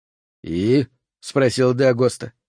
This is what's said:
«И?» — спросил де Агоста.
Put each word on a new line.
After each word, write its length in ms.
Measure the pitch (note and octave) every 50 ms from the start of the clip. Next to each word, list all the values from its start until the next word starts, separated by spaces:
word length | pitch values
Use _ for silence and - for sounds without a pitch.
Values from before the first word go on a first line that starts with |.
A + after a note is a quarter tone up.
| _ _ _ _ _ _ _ _ -
«И?» — 440 | D#2+ E2 F2 G2 A2+ B2+ D3 B2 - _ _ _ _ _ _
спросил 540 | - - - C#3+ C3+ B2 - B2+ B2+ B2+ B2+
де 100 | B2 C#3
Агоста. 460 | C3 B2 A#2 B2+ A#2+ - - B2 A#2+ - _ _